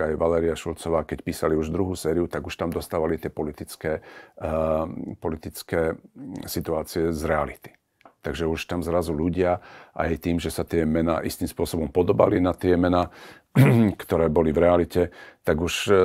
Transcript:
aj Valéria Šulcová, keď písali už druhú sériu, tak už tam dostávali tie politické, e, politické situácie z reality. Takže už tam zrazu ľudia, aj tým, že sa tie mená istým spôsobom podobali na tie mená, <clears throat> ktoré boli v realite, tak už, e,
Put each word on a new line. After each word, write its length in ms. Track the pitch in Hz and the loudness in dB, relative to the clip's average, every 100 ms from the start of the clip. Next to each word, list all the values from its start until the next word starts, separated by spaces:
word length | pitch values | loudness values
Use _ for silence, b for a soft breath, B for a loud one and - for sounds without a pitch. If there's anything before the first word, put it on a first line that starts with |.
aj 160 | 80 78 | -2 0
Valéria 400 | 82 85 82 78 | 2 2 0 -2
Šulcová, 480 | - 82 82 82 78 | -6 -8 -2 -2 -2
keď 160 | 78 | -6
písali 320 | - 80 82 | -6 -4 0
už 160 | 80 78 | 0 0
druhú 240 | 85 92 | -2 -2
sériu, 320 | 90 76 82 85 | -4 -2 0 -2
tak 160 | 78 | -4
už 160 | 78 - | -8 -6
tam 160 | 85 | -6
dostávali 480 | 85 78 90 80 82 | -6 -6 -2 -2 -2
tie 80 | 80 | -6
politické, 720 | - 76 76 85 - 80 78 B B B | -8 -8 -8 -14 -8 -6 -6 B B B
e, 160 | - 80 80 80 78 78 - - | -10 -6 -2 0 -2 -4 -8 -12
politické 800 | - 87 80 - - - 85 80 - - - 139 - | -8 -6 -6 -10 -14 -6 -2 -2 -4 -12 -18 -14 -12
situácie 720 | - - 80 80 78 90 82 | -8 -8 -4 -4 -4 -2 -2
z 80 | 80 | -2
reality. 480 | 78 78 71 - - - _ _ - _ | -2 -2 -2 -8 -20 -20 _ _ -20 _
Takže 280 | 78 73 82 | -10 -4 -4
už 200 | 80 - | -4 -4
tam 160 | 87 | -6
zrazu 320 | 82 85 82 | -2 -2 -2
ľudia, 480 | 76 85 85 90 87 B B B | -2 -2 0 0 0 B B B
aj 160 | - 80 80 | -6 -4 -2
tým, 200 | 87 85 | -2 -2
že 120 | 78 | -2
sa 120 | - | -6
tie 200 | - 85 | -2 0
mená 400 | 78 80 80 80 | 2 2 0 -2
istým 240 | 76 - 131 | -4 -6 -6
spôsobom 400 | - 85 87 78 | -4 -4 -2 -2
podobali 520 | - 90 101 92 98 | 0 2 4 4 4
na 120 | 90 | 2
tie 240 | 87 92 | 2 2
mená, 360 | 90 90 87 87 B B B _ | 4 4 2 0 B B B _
<clears throat> 480 | - 139 117 110 90 | 4 6 6 4 2
ktoré 240 | - 87 82 | 0 2 4
boli 240 | 78 80 | 4 2
v 80 | 78 | 4
realite, 440 | 85 87 82 92 87 B B B | 6 4 2 0 -2 B B B
tak 200 | - 78 | -2 0
už, 120 | 87 - | 0 -4
e, 80 | - 98 | 2 4